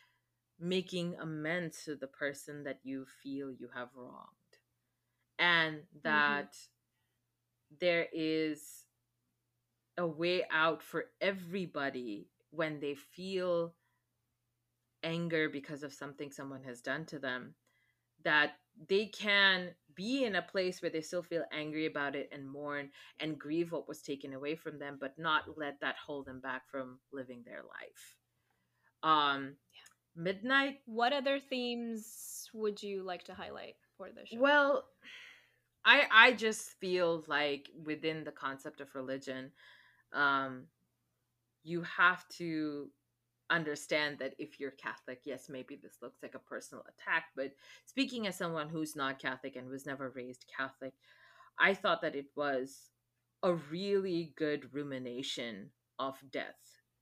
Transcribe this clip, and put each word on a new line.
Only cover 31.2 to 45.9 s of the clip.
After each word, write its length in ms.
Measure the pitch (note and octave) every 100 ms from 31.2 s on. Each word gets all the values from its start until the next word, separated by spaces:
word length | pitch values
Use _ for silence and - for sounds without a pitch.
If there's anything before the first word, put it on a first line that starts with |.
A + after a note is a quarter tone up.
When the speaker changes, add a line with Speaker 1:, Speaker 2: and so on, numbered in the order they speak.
| C4+ C#4
Speaker 2:
themes 1120 | C4+ B3+ B3 A#3+ A#3 A3 G#3+ - - - -
would 300 | A3 G#3+ G3+
you 200 | G#3 G3
like 220 | F#3 F3
to 100 | -
highlight 420 | F#3 F3 - - - _ -
for 140 | F#3+
the 160 | A3+ -
show? 120 | A3+
Speaker 1:
Well, 460 | C#4 D4 C#4 D4 - _ - - - - _ _ _ _
I, 240 | A3+ C4+ C4
I 200 | A3 B3
just 460 | A3 A3 G#3+ - -
feel 460 | F#3+ F3+ E3+ E3 D#3
like 440 | D3 D3 C#3+ -
within 500 | E3 D#3 D3+ D#3+ D#3
the 80 | D3+
concept 500 | D3 C#3 C3+ - -
of 120 | C#3
religion, 580 | C#3 C3 C3+ C3+ C3 C3+ _ - - - _ -
um, 520 | C#3 C#3+ C#3 C3+ B2+ - _ _ _ _ _ _ _ _ _
you 200 | D#3 E3+
have 460 | E3 - F3+ F3 - -
to 540 | F3 D#3+ D3+ C#3+ C#3 _ _ _ _ _ -
understand 680 | E3+ D3+ D3 - D3+ D3 D3
that 160 | C3+ -
if 220 | D3+ -
you're 100 | C#3
Catholic, 520 | - - - - B2+
yes, 240 | D3 B2+ -
maybe 260 | C3 B2+
this 220 | C#3 -